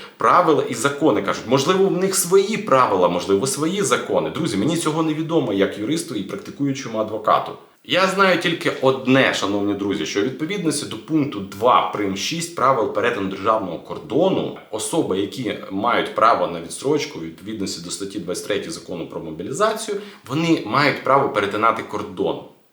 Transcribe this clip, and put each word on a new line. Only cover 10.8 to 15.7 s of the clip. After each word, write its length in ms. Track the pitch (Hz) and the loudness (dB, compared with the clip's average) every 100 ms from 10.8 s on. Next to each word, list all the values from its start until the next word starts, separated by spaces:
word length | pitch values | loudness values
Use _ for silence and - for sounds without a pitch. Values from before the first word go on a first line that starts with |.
| - | -6
до 120 | 110 | -10
пункту 420 | - 156 123 101 | 0 0 0 -2
два 500 | 95 98 120 98 85 | -8 0 4 4 2
прим. 240 | - 101 95 | -2 -2 -2
шість 380 | - 165 165 - | -4 -4 -6 0
правил 380 | 127 123 98 | 2 2 0
перетину 360 | 104 117 107 95 | 0 0 0 -4
державного 500 | 95 104 110 92 82 | -2 0 0 -2 -8
кордону 800 | - - - 127 185 120 - - - | -10 -12 -2 2 2 2 -4 -8 -10
особи, 480 | 107 - 170 - 95 | -8 -4 -2 0 -2
які 360 | 101 - 110 - - | -4 -4 -6 -6 -6